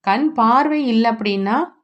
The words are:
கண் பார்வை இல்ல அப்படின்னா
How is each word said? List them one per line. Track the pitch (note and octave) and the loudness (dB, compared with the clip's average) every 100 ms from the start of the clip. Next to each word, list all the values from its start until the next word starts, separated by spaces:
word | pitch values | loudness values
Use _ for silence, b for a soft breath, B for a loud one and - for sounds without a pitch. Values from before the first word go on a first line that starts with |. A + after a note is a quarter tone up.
கண் | - G#3 D4+ | 0 0 0
பார்வை | D#4 A3+ B3 D4+ D4+ C4+ | 0 2 2 2 -2 0
இல்ல | A3 A#3 | 0 0
அப்படின்னா | A3 G#3 G3 G3 B3 F4 _ | 0 -2 -2 -2 -2 -4 _